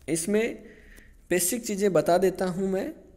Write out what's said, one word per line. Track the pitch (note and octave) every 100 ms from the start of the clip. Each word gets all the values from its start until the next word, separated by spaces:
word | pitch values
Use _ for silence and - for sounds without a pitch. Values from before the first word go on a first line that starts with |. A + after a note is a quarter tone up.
| -
इसमें | D#3+ E3 G#3 A#3 - - - - - - - -
बेसिक | F3 F3+ A#3+ A#3
चीज़ें | G3 G3+
बता | E3 D3 F3
देता | F#3+ F#3 F#3
हूँ | F3 F#3+
मैं। | F#3+ D4 - -